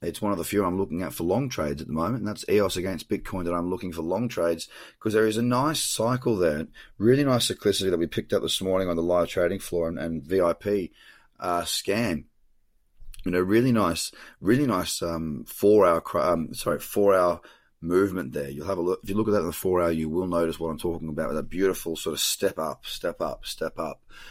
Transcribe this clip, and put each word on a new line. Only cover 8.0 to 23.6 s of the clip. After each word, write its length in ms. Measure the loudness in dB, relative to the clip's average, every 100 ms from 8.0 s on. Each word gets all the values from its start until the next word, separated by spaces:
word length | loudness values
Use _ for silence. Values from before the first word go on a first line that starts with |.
| 0
picked 260 | -4 -2
up 80 | -2
this 220 | 0 -2
morning 260 | 0 0 0
on 80 | 0
the 60 |
live 260 | 2 2 2
trading 300 | 2 0 0
floor 300 | -4 -2 -2
and, 100 | -4
and 240 | -6 -6
V 180 | 0 2
I 140 | 2
P, 360 | 2 0 0 -2 _ -20 -20 _ -8
uh, 260 | -2 -2
scan. 600 | -2 -4 -2 0 0 -2 -8 _ _ _ _ _ _ -18 -14 -8
You 60 | -2
know, 80 | 0
really 320 | 4 4 6
nice, 400 | 4 2 0 -6 -10 -20 -4
really 260 | 2 4 2
nice, 340 | 0 -2 -4
um, 440 | -4 -2 -4 -6 -10
four 400 | 2 6 8 8
hour 140 | 4
cra-, 320 | 2 0 2
um, 200 | 2 -2
sorry, 260 | -4 -2 -2
four 340 | -2 2 6
hour 260 | 6 4 0 -6 -20 _ -10
movement 520 | 2 4 4 0 -6
there. 180 | -6 -6
You'll 160 | -6 -4
have 120 | -2
a 20 |
look, 180 | 0 -2
if 40 | -2
you 60 |
look 140 | 0 2
at 40 |
that 80 | 2
in 60 | 0
the 60 |
four 280 | -2 0 2
hour, 120 | 2
you 160 | 0 0
will 180 | -2 0
notice 320 | 0 0 -2
what 120 | -6
I'm 80 | -4
talking 300 | -4 -4 -6
about 200 | -4 -4
with 80 | -4
that 120 | -4
beautiful 460 | 0 0 0 -4
sort 200 | -6 -6
of 60 | -4
step 380 | -2 0 -2 -2
up, 260 | -6 -6
step 360 | -10 -6 -6 -4
up, 260 | -6 -6 -10
step 320 | -6